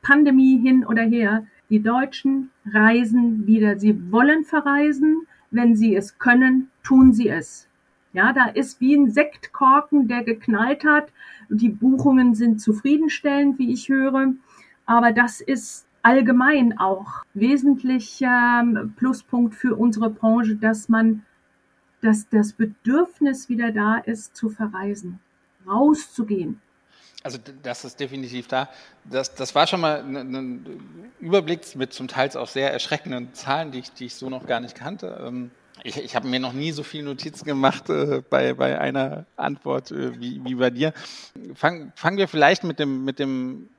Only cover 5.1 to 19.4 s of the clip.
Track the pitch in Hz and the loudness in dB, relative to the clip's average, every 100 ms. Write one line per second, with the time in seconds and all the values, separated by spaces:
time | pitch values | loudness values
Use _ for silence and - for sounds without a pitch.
5.1 | 320 330 _ _ 226 240 220 220 196 196 | 0 -4 _ _ 2 4 4 4 2 -2
6.1 | _ 254 247 262 262 262 _ - 262 262 | _ 2 4 4 2 -2 _ 2 8 8
7.1 | 220 233 165 - - _ _ _ _ _ | 6 0 -2 -8 -16 _ _ _ _ _
8.1 | 185 214 262 240 - 262 - 254 285 269 | 0 0 2 0 0 -4 -2 2 4 4
9.1 | 220 294 - - - 262 285 294 294 233 | 4 0 -2 -18 0 4 4 4 0 2
10.1 | 240 226 220 - 208 233 285 302 294 294 | -2 -4 -6 -2 0 0 0 2 2 0
11.1 | _ - - - 214 233 - 254 262 285 | _ -20 -20 -4 0 0 2 0 2 4
12.1 | 262 247 220 240 214 - 214 269 302 311 | 4 4 4 2 0 0 -2 2 2 0
13.1 | - 294 285 285 269 247 254 - 269 269 | -2 -2 2 0 0 -2 -4 -2 0 2
14.1 | 269 269 262 _ - _ _ - 233 233 | 0 0 -2 _ -20 _ _ 0 4 4
15.1 | 226 240 - - 262 - - _ _ 233 | 4 0 0 -6 -6 -6 -18 _ _ 4
16.1 | 262 233 247 254 294 240 214 190 196 208 | 6 6 4 4 4 2 2 -2 -2 -6
17.1 | - - 202 226 277 269 277 254 254 214 | -16 -14 -2 2 4 4 2 0 -2 -4
18.1 | - 254 247 233 240 240 214 220 - 262 | -4 0 2 4 2 2 0 -4 -4 -2
19.1 | - _ 247 | -4 _ 0